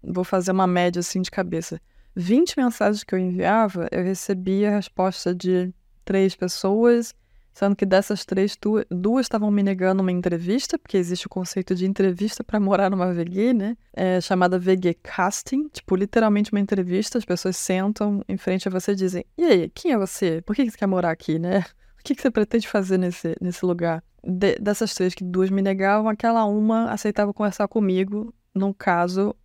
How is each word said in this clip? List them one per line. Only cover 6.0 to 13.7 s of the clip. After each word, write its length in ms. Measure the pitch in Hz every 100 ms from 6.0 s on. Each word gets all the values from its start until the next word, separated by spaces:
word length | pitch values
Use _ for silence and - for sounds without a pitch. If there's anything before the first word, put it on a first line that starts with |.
| -
três 280 | 190 190
pessoas, 800 | - 180 - 190 208 233 240 226 - _ - _
sendo 240 | - 202
que 100 | 202
dessas 400 | 196 190 202 208
três, 300 | - 190 202
tu-, 320 | - 208 214 -
duas 380 | 180 185 247 247
estavam 240 | 220 208
me 140 | 208
negando 360 | 196 190 185 190
uma 120 | 185
entrevista, 680 | 180 180 170 175 233 - 330
porque 180 | - 190
existe 300 | 175 180 -
o 20 |
conceito 460 | - 180 - 180
de 120 | 185 190
entrevista 580 | 196 190 175 208 -
pra 160 | - 214
morar 280 | 196 190 196
numa 240 | 196 180
V 120 | 175 170
G, 240 | 185 233
né? 240 | 247 202